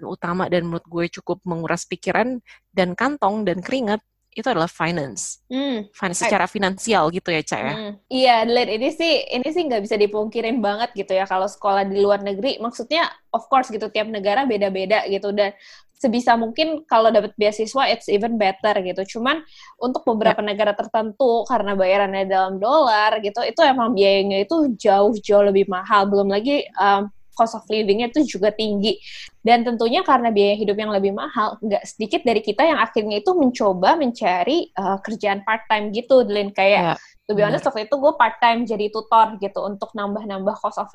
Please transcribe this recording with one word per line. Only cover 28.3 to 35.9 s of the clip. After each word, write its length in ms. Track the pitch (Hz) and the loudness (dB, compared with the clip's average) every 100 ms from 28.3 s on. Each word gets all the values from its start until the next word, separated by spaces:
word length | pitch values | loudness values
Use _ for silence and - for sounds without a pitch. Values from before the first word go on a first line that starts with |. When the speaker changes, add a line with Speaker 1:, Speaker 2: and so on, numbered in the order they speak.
| 196 208 | 0 -2
Speaker 2:
tinggi. 480 | 208 214 202 208 - - - - - 226 | 0 -2 0 -2 -4 -8 -20 -20 -4 4
Dan 160 | 233 | 4
tentunya 400 | 233 233 233 294 | 4 -2 0 0
karena 320 | 349 262 233 | 2 2 2
biaya 240 | 208 202 208 | 2 2 2
hidup 160 | 208 | 0
yang 160 | 202 214 | -2 -2
lebih 240 | 202 196 | 0 0
mahal, 480 | 202 285 247 214 220 | -2 -6 -4 -4 -4
nggak 240 | 220 202 - | -4 -4 -4
sedikit 400 | - 214 320 247 | -10 -4 -2 0
dari 160 | 220 | 0
kita 240 | 220 208 320 | 0 2 2
yang 160 | 277 | 2
akhirnya 400 | 226 - 214 208 | 0 -2 -2 -2
itu 80 | 359 370 | 0 2
mencoba 560 | 262 247 214 185 190 | 2 2 0 2 4
mencari, 800 | 330 262 233 202 180 208 320 - | 4 0 -2 -2 0 0 0 -2
uh, 240 | - 190 196 208 | -6 -4 -4 -6
kerjaan 400 | 220 208 196 202 | -4 -2 -2 -2
part-time 480 | 226 - 214 208 | -4 -2 -2 -2